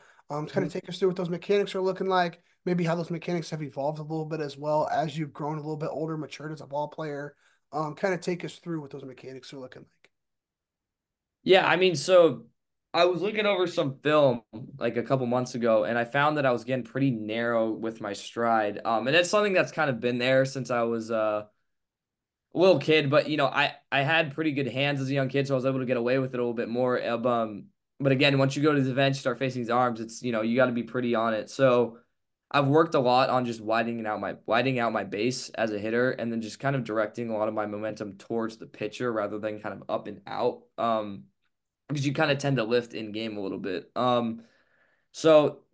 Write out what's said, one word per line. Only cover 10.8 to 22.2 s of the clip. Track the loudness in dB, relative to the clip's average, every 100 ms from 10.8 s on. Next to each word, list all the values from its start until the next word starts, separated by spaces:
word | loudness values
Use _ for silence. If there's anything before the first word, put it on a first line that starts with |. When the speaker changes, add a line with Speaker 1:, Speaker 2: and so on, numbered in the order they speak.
| _ _ _ _ _ _
Speaker 2:
Yeah, | 4 4 6
I | 4
mean, | 2 2
so | 6 8 8 4 -8 _ _ _ _
I | 2 2
was | 2
looking | -2 0 0
over | 2 0
some | 0 -2 -2
film, | 2 6 6 2 -6 -16 -14 -6
like, | -2 -2
a |
couple | -2 0 0
months | 0 -2
ago, | -2 2 4
and | 2 0
I |
found | 0 2 2 2
that | 0
I |
was | 0
getting | -2 -6
pretty | -4 0 0
narrow | 0 -4 -2 0 0 0
with | -2 -6 -6
my | -8
stride. | -8 -8 -2 2 2 2 -2
Um, | -2 0 2
and | 2
it's | 2
something | 2 2
that's | 2 0
kind | 0 -2
of | 0
been | -2 0
there | 4 4
since | 4 -2 -2
I | 0
was, | 0 -2 -2
uh, | 0 0 -2 -6 _ _ _ _ _ _ _